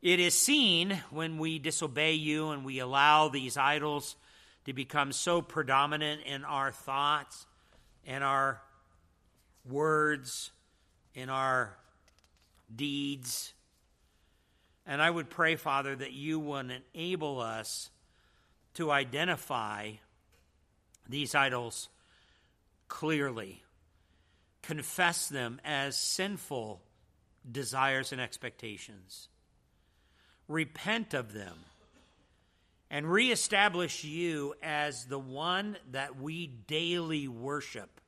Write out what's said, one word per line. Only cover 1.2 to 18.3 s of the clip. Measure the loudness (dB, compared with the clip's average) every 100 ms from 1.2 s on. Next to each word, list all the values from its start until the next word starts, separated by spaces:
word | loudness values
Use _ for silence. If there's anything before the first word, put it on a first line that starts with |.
| -4 -2
we | -2 0
disobey | -2 -2 -2 2 2
you | 2 2 0 0
and | -4
we | -6 -4
allow | 0 6 8 10 8
these | 2 -4 2
idols | 4 4 0 -2 -4 -12 -20 -20 -20 _ -10
to |
become | -8 -4 0 0
so | 0 2 2
predominant | 0 -4 2 4 4 2 -2 -4 -6
in | -8
our | -4 -2 -2
thoughts, | -4 -6 0 2 2 0 -16 -20 _ _ _ _ _
in | -8 -2
our | 2 4 2 0 -10 _ _ _ _ _ _ _ _ _ -6
words, | 0 4 4 4 2 -4 -10 -10 _ _ _ _ _ _ -12
in | -4
our | 0 2 2 0 -6 _ _ _ _ _ _ _ _ _
deeds. | -4 -2 -2 -2 -4 -6 -6 -8 -14 _ _ _ _ _ _ _ _ _ _ _ _ -6
And | 2
I | 4
would | 2 -4
pray, | 2 2
Father, | 2 0 0 0
that | -6 -8
you | -8 -4 -4
would | -2 -6 -6 -10 -14
enable | -8 -4 -2 -2 -2
us | -4 -4 -6 -8 -10 _ _ _ _